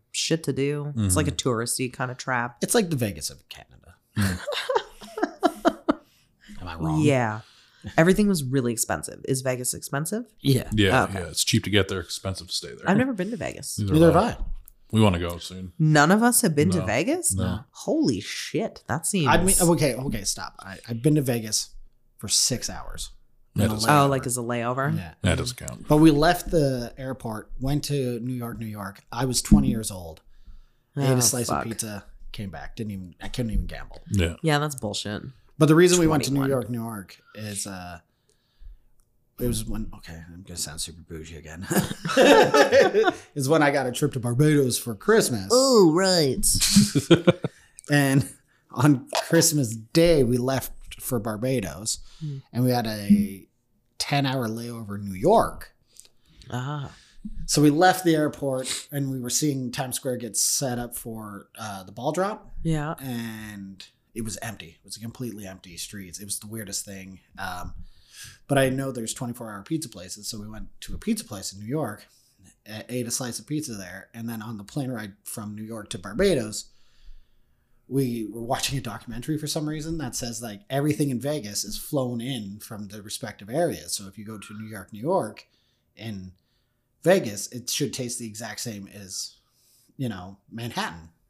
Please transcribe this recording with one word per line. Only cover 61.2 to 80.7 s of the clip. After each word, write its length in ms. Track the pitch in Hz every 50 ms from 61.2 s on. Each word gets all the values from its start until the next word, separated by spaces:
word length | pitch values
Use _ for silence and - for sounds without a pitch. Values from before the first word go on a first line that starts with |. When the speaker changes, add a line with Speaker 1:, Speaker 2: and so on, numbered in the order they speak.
| 107 104 101 98 - _ _ -
Speaker 3:
uh, 240 | 110 107 101 98 92
the 80 | 98
ball 200 | 101 117 123 156
drop. 420 | 151 175 190 208 220 214 - - - -
Speaker 1:
Yeah. 320 | - 160 156 151 147 156 165 -
Speaker 3:
And 880 | 135 131 120 117 117 113 110 110 110 107 104 101 98 98 95 90 - - _ _ _ _ -
it 80 | 110 110
was 140 | 107 - -
empty. 360 | - 117 98 - 80 80 80 _
It 20 | _
was 120 | 95 -
completely 500 | 104 110 113 - - 127 113 101 104 101
empty 300 | 95 95 92 - 92 85
streets. 420 | 82 - - - 101 95 90 80 -
It 60 | 104
was 140 | 98 - -
the 80 | -
weirdest 380 | 104 113 113 104 98 98 - -
thing. 340 | 101 98 95 95 95 92 90 _ _ _ -
Um, 360 | 98 92 90 - - - - - - - - - _ _ - - - - - _ _ -
but 80 | 139 135
I 120 | 135 131
know 200 | 127 135 135 135
there's 220 | 120 123 113 110 -
twenty-four-hour 480 | - 127 120 117 - 117 110 104 101 101
pizza 240 | - 160 151 - 117
places, 380 | - 92 90 95 - 107 104 -
so 120 | 117 104
we 80 | 104 107
went 200 | 110 110 - - - -
to 140 | - - -
a 40 | -
pizza 260 | - 214 226 214 -
place 280 | - 113 92 92 -
in 80 | 95 101
New 60 | 104
York, 400 | 113 139 156 139 107 104 - - _ _ _ _ _ _ _ _ - _ _ _
a-, 180 | 104 110 110 - -
ate 140 | 123 127 113
a 40 | 117
slice 280 | - - - 120 - -
of 80 | 110
pizza 280 | - 151 151 - - 110
there, 340 | 98 92 90 92 95 - _ -
and 140 | 233 117 117
then 120 | 117 220
on 140 | 208 226 -
the 80 | 202 196
plane 260 | - - - - 131
ride 220 | 127 110 107 98 101 _ -
from 300 | - - 120 107 104 104
New 80 | 107
York 280 | 110 107 113 107 101 -
to 80 | - 107
Barbados, 720 | - - 104 127 196 196 170 127 107 107 104 - - - _ _ - - _ - - - - - - _ _ _ _ _ _ _ _ _ _ _ _ -
we 380 | 123 139 135 120 120 117 107 101
were 100 | 107 117
watching 340 | 117 120 127 - - - 135 135
a 40 |
documentary 560 | - 110 101 110 - 120 113 123 120 156 156 147
for 80 | 156
some 220 | 143 - 160 151 151
reason 300 | 156 156 151 165 165 160
that 180 | 139 120 -
says, 260 | - 127 120 113 113
like, 200 | 120 110 104 98 _
everything 420 | -